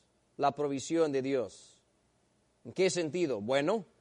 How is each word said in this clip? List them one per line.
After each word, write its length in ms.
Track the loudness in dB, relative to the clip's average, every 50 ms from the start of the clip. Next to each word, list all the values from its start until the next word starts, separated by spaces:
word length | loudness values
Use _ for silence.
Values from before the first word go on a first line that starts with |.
| _ _ _ _ _ _ _
la 160 | -2 -2 0
provisión 580 | 0 0 -2 -4 -4 -4 -4 -2 0 2 2 2
de 120 | 2 0
Dios. 600 | 0 0 0 -2 -2 -4 -8 -16 -20 -20 -20 _ _ _ _ _ _ _ _ _ _ _ _ _ _ _ _ _ -18
¿En 80 | -6
qué 160 | 0 2 2 2
sentido? 520 | 2 0 -2 -2 0 0 0 0 0 -2
Bueno, 440 | -2 0 2 2 2 2 0 -2 -4 -8 _ _